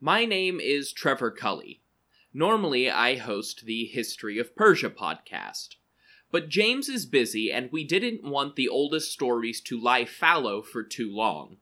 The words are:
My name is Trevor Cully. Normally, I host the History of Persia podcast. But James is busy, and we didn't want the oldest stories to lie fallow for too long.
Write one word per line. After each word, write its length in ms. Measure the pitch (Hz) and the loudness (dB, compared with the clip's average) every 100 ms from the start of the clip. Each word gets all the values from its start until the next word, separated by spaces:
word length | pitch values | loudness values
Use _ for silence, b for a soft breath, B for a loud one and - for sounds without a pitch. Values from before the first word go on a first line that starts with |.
My 240 | 143 202 | 2 2
name 360 | 233 190 185 180 | 2 0 0 -2
is 320 | 113 143 139 | 0 0 -2
Trevor 400 | - 151 131 117 | -2 0 0 -2
Cully. 500 | - 110 87 - - _ _ _ b b | -2 -4 -4 -8 -20 _ _ _ b b
Normally, 560 | 131 170 220 185 127 127 | -2 2 2 2 2 2
I 280 | 82 120 131 | 4 2 2
host 480 | 117 101 110 - 113 | -2 -4 -6 -10 -6
the 200 | 113 113 | -6 -4
History 520 | 131 113 - 107 104 | -6 -6 -6 -6 -6
of 160 | 120 | -6
Persia 340 | - 214 170 113 | 4 6 6 4
podcast. 840 | - 85 80 - - 50 - - - _ b b b b | -4 -6 -6 -8 -10 -10 -12 -14 -18 _ b b b b
But 180 | 175 156 | -2 0
James 400 | 160 214 262 277 | 2 2 2 -2
is 160 | 254 | -6
busy, 460 | 151 139 113 110 107 | 0 2 2 0 -2
and 220 | 92 127 | -2 -4
we 100 | 160 | -6
didn't 400 | 147 180 240 220 | 0 0 0 -4
want 320 | 143 139 139 | -4 -2 -2
the 140 | 143 127 | -2 0
oldest 440 | 127 143 156 156 | 2 0 0 -4
stories 480 | - 131 120 113 113 | -2 0 0 0 -6
to 180 | - 120 | -8 -2
lie 240 | 120 123 | 2 2
fallow 580 | 117 - 165 165 120 101 | 2 2 4 4 2 -4
for 220 | - 120 | -6 -10
too 260 | 107 - 110 | -8 -6 -6
long. 460 | 101 110 78 67 90 | 0 0 0 -8 -18